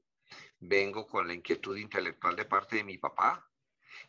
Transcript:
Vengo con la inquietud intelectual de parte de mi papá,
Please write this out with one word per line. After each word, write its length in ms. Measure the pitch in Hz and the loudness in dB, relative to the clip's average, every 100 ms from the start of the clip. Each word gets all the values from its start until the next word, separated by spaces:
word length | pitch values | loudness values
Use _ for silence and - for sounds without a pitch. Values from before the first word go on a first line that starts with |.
| _ _ _ - - _ | _ _ _ -20 -20 _
Vengo 480 | 87 98 98 101 107 | 2 4 4 -2 -4
con 200 | 101 87 | -2 -2
la 60 | |
inquietud 420 | 87 - 85 98 98 | -2 -2 -2 -2 -6
intelectual 600 | 104 98 90 - 90 90 | -4 -2 -2 0 0 0
de 100 | 107 | 0
parte 320 | 98 - 110 | 0 2 -2
de 60 | |
mi 140 | 101 92 | -4 -6
papá, 500 | - - 104 - - _ _ _ - - | -6 2 2 2 -6 _ _ _ -20 -20